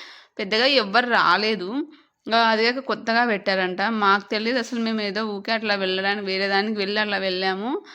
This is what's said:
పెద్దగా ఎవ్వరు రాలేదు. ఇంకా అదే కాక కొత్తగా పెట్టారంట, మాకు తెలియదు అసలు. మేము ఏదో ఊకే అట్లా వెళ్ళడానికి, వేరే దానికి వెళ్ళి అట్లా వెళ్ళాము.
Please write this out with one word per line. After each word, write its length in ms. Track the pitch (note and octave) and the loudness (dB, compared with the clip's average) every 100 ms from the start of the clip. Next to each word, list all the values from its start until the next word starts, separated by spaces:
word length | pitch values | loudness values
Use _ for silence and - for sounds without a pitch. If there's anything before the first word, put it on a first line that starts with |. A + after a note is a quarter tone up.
| - - - - | -14 -20 -14 -8
పెద్దగా 280 | G3+ A3 C4 | -2 2 4
ఎవ్వరు 440 | C4+ G3+ A3+ A#3+ | 4 4 2 4
రాలేదు. 640 | G#3+ D#3+ F3+ G#3+ G#3 F3+ C4 D#4+ - _ _ - | 4 4 4 2 -2 -2 -4 -6 -10 _ _ 0
ఇంకా 120 | A3+ | 2
అదే 340 | A3+ A3 A3+ | 4 4 2
కాక 120 | B3+ | 0
కొత్తగా 420 | B3+ G#3+ G#3+ A#3 A#3+ | -4 -4 0 0 2
పెట్టారంట, 560 | G3+ G3 F#3+ F#3 F#3 | 0 0 0 0 -2
మాకు 480 | G#3 A3 G3+ G3+ - | -2 2 4 2 0
తెలియదు 280 | G#3+ A3+ B3+ | -4 -2 -2
అసలు. 220 | A#3 A#3+ | -2 -4
మేము 200 | A3+ A3 | -2 -2
ఏదో 240 | G3+ G3 | -2 -4
ఊకే 280 | A3 G3+ G3+ | -4 -6 -4
అట్లా 220 | A3+ A3 | -2 0
వెళ్ళడానికి, 520 | G3+ F#3+ F#3+ G3 G3+ G3 | -2 0 0 -2 -2 -4
వేరే 220 | F#3+ G3 | -2 0
దానికి 300 | G3 G#3 G#3+ | 0 0 -2
వెళ్ళి 220 | F#3+ G#3 | -2 -2
అట్లా 160 | G#3+ G3 | -2 -2
వెళ్ళాము. 640 | F#3+ F#3 F#3+ F#3+ A3 F#4 - | -2 -2 -2 -2 -4 -6 -8